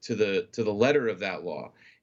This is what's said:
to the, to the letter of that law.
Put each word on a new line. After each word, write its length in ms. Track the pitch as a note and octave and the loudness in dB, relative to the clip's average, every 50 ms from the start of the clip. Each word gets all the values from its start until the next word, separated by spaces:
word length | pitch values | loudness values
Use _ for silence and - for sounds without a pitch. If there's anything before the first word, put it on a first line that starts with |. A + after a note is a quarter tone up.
| - | -6
to 120 | - A#2+ | -4 0
the, 340 | G2+ G#2+ G2+ G2 F#2 F2 - - | 2 2 2 2 0 -2 -2 -4
to 120 | - A2 | -4 -2
the 80 | G#2 G#2 | 0 2
letter 360 | G2+ A#2 C3+ D3 D3 B2 A2+ | 2 4 4 4 4 2 0
of 100 | G2+ F2+ | -2 -2
that 260 | G2+ F#2+ F2+ D2+ E2 | -4 -6 -6 -6 -6
law. 280 | F2 D2+ C#2+ - - _ _ - - - _ | -8 -8 -8 -10 -12 _ _ -20 -20 -20 _